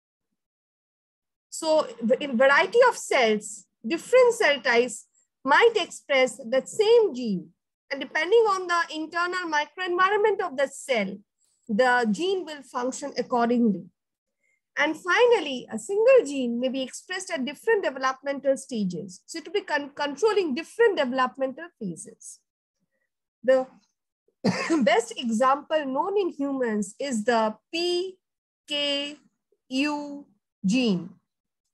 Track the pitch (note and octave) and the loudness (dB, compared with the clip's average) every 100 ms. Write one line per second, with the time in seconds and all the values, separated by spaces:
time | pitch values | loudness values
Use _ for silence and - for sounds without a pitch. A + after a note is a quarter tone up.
0 | _ _ _ _ _ _ _ _ _ _ | _ _ _ _ _ _ _ _ _ _
1 | _ _ _ _ _ - D#4+ D#4 - - | _ _ _ _ _ -6 2 2 2 -4
2 | A3+ C4+ D4 A#3 C4+ C#4+ F#4+ A#4 B4+ - | 0 0 0 2 4 4 4 4 4 4
3 | - E4 A3+ G#3+ G#3+ - - _ A3 E4 | -2 2 2 0 -4 -16 -20 _ -8 -8
4 | - B4 B4 A4+ B4+ C#4 C4 A#3 B3 - | 2 6 6 4 2 2 2 2 2 -4
5 | - _ _ _ C4 D4 A4+ G#4+ E4+ - | -18 _ _ _ 2 4 6 4 -2 -8
6 | - C#4 C4 - A#3 C4 C4 - G#4 A#4 | -2 2 2 -2 -4 -2 -2 0 4 6
7 | G#4 B3 A#3+ F#3 D#3+ _ _ _ _ C#4 | 4 0 -4 -4 -6 _ _ _ _ -10
8 | C#4 D#4 D#4+ A#4 A4 F#4 F4+ F4 E4 D#4 | -6 -4 2 4 4 2 0 -2 -2 -6
9 | D#4+ E4+ F4 F4+ F4 D4+ D4 - F#4 F4 | -6 -4 -4 -4 -4 -4 -4 -6 -4 0
10 | F#4+ G4+ G#4+ G4+ F#4 C4 C#4 - - A#3+ | 2 4 2 0 -4 -4 -4 -4 -4 -2
11 | G3 G3+ - _ _ _ - G#3 B3+ B3 | -2 -8 -16 _ _ _ -4 0 2 2
12 | A#3 G#3 F4 G4 D#4 D4+ C4+ C4+ B3 B3+ | 2 0 -2 -4 -6 -12 -12 -8 -6 -6
13 | C#4+ - A#3+ B3 A#3 A#3+ A#3 F#3 - _ | -8 -8 -4 0 0 2 2 0 -6 _
14 | _ _ _ _ _ _ _ - D4 - | _ _ _ _ _ _ _ -2 -2 -2
15 | F4+ F#4 A#4+ A4+ D4 B3+ - G#3+ - G4+ | -2 2 4 4 0 -8 -10 -12 -6 0
16 | A4+ C5+ C#4+ C#4+ B3 A#3 B3+ C4 C4 - | 6 6 4 -2 -4 -4 -4 -4 -8 -12
17 | - F#4 F#4 E4 B3+ C#4+ - A4 E4+ C4+ | -12 -10 -8 -8 -8 -6 0 0 0 -4
18 | C4 C4 C#4 C#4 C4+ C4+ - A#3 G3 F3 | -4 -4 -6 -4 -2 -2 -2 -4 -4 -4
19 | F#3+ F3+ - E4 D#4+ F#4+ G4 D4+ C#4+ - | -10 -16 -14 -14 -6 -6 -2 -4 -4 -6
20 | D4 C#4 A4 G#4 F4 B3+ D#4 - A4+ E4+ | -8 0 0 2 0 -4 -6 2 2 2
21 | C4+ C4 B3+ B3+ C4 C4 E4+ _ G3+ D#3+ | 0 0 -2 -2 -6 -6 -16 _ -10 -10
22 | - - - - _ _ _ _ _ _ | -14 -20 -20 -20 _ _ _ _ _ _
23 | _ _ _ _ A#3 C4 C4 _ _ _ | _ _ _ _ 2 2 0 _ _ _
24 | _ _ _ _ G#3+ - - E4 B3 F#4 | _ _ _ _ -2 -2 0 2 4 2
25 | A4+ - B3+ A3 C4 C#4 D4+ D#4 C#4 C4 | 0 -6 -4 0 2 2 0 -2 -2 -2
26 | F4 G4+ F4+ - C#4 C4+ B3 G#3+ G3+ - | -2 0 -2 -2 -4 -2 -2 -2 -4 -6
27 | C#4 A#3 G#3 A3+ A3 A3 _ E4 F4 F4 | -6 -2 0 0 0 -4 _ -4 -2 -2
28 | F#4+ F#4 _ _ _ _ - D4 C#4+ C#4+ | -4 -10 _ _ _ _ -10 -6 -4 -4
29 | C#4+ D4 _ _ _ _ _ C4 D4 D4 | -6 -12 _ _ _ _ _ -4 -2 -4
30 | D4 C#4+ - _ _ _ F#3 B3 B3 F3 | -8 -14 -18 _ _ _ 0 2 2 0
31 | E3+ - _ _ _ _ _ | -4 -16 _ _ _ _ _